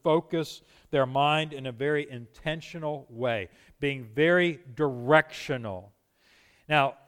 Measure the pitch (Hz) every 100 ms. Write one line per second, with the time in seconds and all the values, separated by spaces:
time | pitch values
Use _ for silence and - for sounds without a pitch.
0 | 165 160 160 165 151 - _ _ _ 143
1 | 131 135 147 156 156 143 131 117 143 147
2 | 147 123 117 - 151 160 - 170 156 147
3 | 135 117 123 113 92 - _ _ 143 135
4 | 113 110 160 175 175 151 135 117 151 123
5 | 120 156 - - - 131 110 92 101 _
6 | _ _ _ _ _ _ - 151 135 -